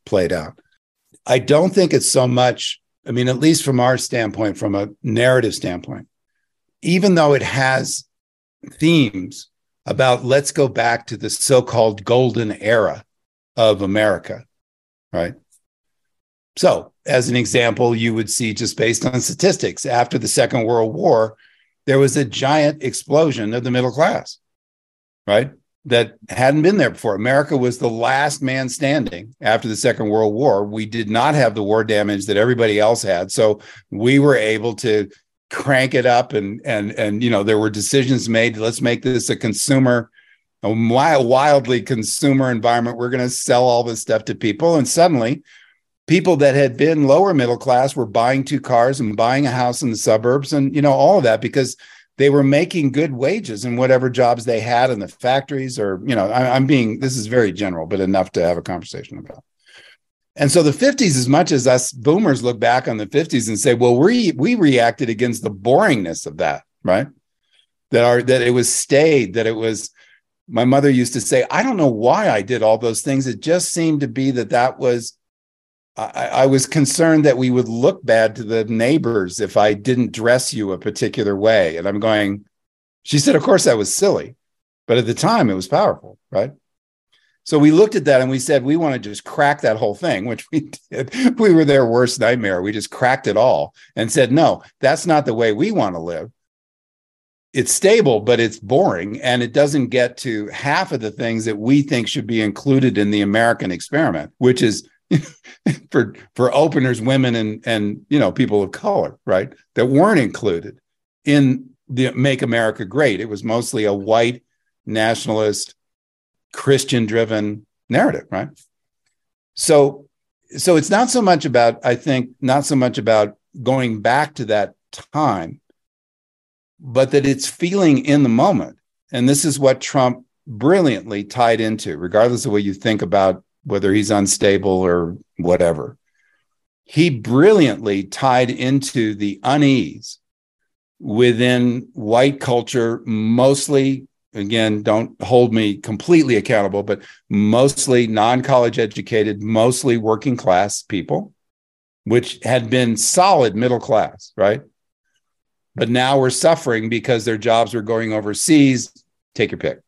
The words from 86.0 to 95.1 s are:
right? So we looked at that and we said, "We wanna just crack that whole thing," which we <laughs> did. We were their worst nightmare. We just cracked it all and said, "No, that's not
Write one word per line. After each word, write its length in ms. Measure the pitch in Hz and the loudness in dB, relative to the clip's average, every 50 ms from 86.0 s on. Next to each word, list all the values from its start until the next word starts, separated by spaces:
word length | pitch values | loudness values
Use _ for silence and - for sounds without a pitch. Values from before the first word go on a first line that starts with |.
| - - - _ _ _ | -8 -20 -20 _ _ _
right? 220 | - 95 110 139 143 _ _ _ _ _ _ _ _ _ _ _ _ _ _ _ _ _ - | -4 -4 -4 -4 -6 _ _ _ _ _ _ _ _ _ _ _ _ _ _ _ _ _ -6
So 140 | - 160 147 | 0 2 4
we 120 | 147 151 | 6 6
looked 240 | 156 175 214 214 214 | 6 6 4 4 2
at 100 | 190 135 | 0 2
that 160 | 147 135 127 | 4 4 4
and 80 | 131 131 | 4 0
we 120 | 135 131 | -2 -2
said, 220 | 127 - 147 131 | 0 0 0 0
"We 140 | 120 139 151 | 2 0 -2
wanna 220 | 170 165 147 131 113 | 0 0 -2 -4 -6
just 260 | 101 104 104 - - | -8 -10 -14 -14 -16
crack 380 | - - - 143 143 147 143 | -8 -2 0 0 0 0 0
that 160 | - 117 110 - | 0 -2 0 0
whole 160 | 123 107 101 | -2 -4 -4
thing," 320 | - - - 120 92 101 | -4 -4 -4 -4 -4 -4
which 180 | 123 120 113 - - | -6 -8 -10 -10 -6
we 180 | 160 156 151 - - - | -6 -6 -6 -6 -12 -20
<laughs> 100 | _ - | _ -12
did. 480 | - - 135 - - 254 262 240 247 - | -10 -10 -10 -8 -4 0 0 0 2 2
We 120 | 220 202 | 4 4
were 140 | 170 160 156 | 6 6 4
their 220 | 143 139 135 123 | 4 4 4 2
worst 340 | 113 117 123 127 120 - 135 | 2 2 2 0 0 0 0
nightmare. 400 | 110 117 127 120 107 98 92 90 | 0 0 0 0 -2 -2 -4 -4
We 120 | 92 104 | -4 -4
just 180 | 107 107 - - | -6 -6 -8 -10
cracked 360 | - - 131 123 135 131 - | -6 -2 0 0 0 0 -2
it 120 | 110 95 107 | -2 0 2
all 340 | 120 127 92 73 73 - _ _ - _ - | 2 2 2 0 -2 -6 _ _ -20 _ -8
and 160 | - 113 110 | -8 -6 -2
said, 180 | - 156 127 113 | 0 0 2 2
"No, 320 | 131 160 156 117 90 - - - _ _ | 4 4 4 2 2 -2 -6 -16 _ _
that's 240 | 135 131 156 - - | 0 0 0 0 0
not 180 | 175 | 0